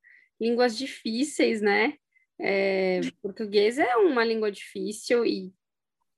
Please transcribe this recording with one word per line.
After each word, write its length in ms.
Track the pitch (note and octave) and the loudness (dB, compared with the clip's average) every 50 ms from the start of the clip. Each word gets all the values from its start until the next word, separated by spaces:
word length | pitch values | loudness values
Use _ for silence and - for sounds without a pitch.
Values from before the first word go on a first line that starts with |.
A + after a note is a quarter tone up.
| _ _ - _ _ _ _ - | _ _ -20 _ _ _ _ -4
línguas 380 | A3 A#3 A#3+ A#3 B3 B3 A3 A3+ | -2 0 2 2 2 2 0 -2
difíceis, 840 | C4 C4+ - - - A3+ A3 A#3 C#4+ D4+ - - D4+ A#3 A3+ G#3+ | -8 -8 -10 -10 -8 -6 -2 -2 -4 -4 0 0 2 2 2 2
né? 340 | G#3 G#3 G3+ G#3 A3 D4 D4 _ _ _ _ _ _ _ _ - | 2 2 2 2 2 0 -2 _ _ _ _ _ _ _ _ -8
É, 600 | - - G3+ G3 G3 G3 F#3+ F#3+ F#3+ F#3+ F#3 F3+ F3 E3+ - _ | -4 -2 0 0 0 0 0 0 0 0 0 -2 -2 -6 -8 _
português 560 | - G3 F#3+ - A3+ G3+ G3 G#3 G3+ A3 A#3+ C#4 | -12 -12 -8 -8 -8 0 2 2 2 4 2 2
é 180 | E4+ A#4+ B4 A#4 | 0 2 4 4
uma 260 | G4+ E4+ C4 A#3+ A3+ | 4 4 4 2 0
língua 280 | A#3 A3+ A3 G#3+ G#3 | 0 0 -2 -2 -4
difícil 760 | G3 - - - - G3+ F#3+ G3 G#3+ - - - B3+ A#3+ A3+ | -4 -8 -16 -14 -10 -8 -8 -8 -8 -8 -2 0 2 2 2
e 280 | G#3 G#3 G3 F#3 F#3 - _ _ _ _ _ _ _ _ _ _ _ _ | 0 -2 -4 -6 -12 -16 _ _ _ _ _ _ _ _ _ _ _ _